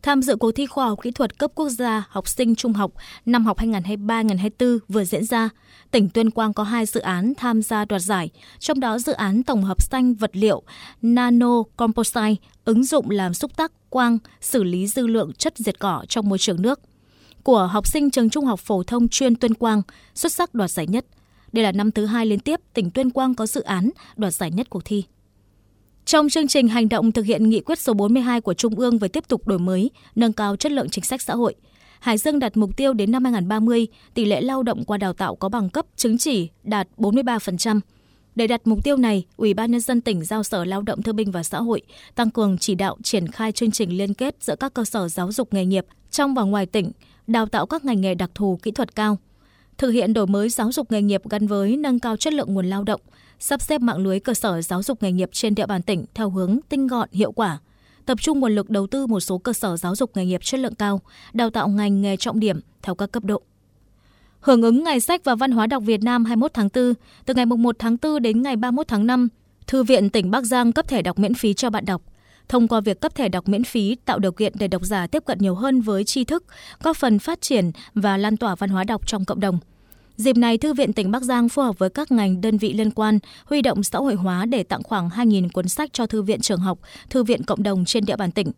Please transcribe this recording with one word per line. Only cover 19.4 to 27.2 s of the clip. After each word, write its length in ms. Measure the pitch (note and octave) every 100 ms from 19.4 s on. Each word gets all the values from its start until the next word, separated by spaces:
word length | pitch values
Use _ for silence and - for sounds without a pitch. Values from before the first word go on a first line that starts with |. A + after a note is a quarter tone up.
| A#3+
Quang, 280 | A3 A3+ G#3+ - - -
xuất 180 | - E4+
sắc 220 | - F4
đoạt 160 | A#3+ F#3
giải 160 | - D#3+
nhất. 200 | A3+ - _ _ _ -
Đây 120 | A3+
là 80 | G#3+
năm 180 | F#3+ G#3+
thứ 160 | G#3+ G#3
hai 200 | A#3 A3+
liên 140 | G3+
tiếp 200 | C#4+ E4 _
tỉnh 160 | - F3
Tuyên 200 | B3+ C4
Quang 240 | C4 C4
có 120 | B3 A3
dự 140 | G3
án 300 | - F#3+ G#3 F#4 - -
đoạt 180 | A3
giải 160 | - E3+
nhất 200 | F3 B3+
cuộc 140 | F#3
thi. 200 | - G#3 F#3+ _ _ _ _ _ _ _ _ _ -
Trong 180 | D#4 D4
chương 200 | D#4+ C#4+
trình 200 | C#4+ A#3+
hành 200 | A#3 A3
động 240 | A3+ A3+
thực 120 | A#3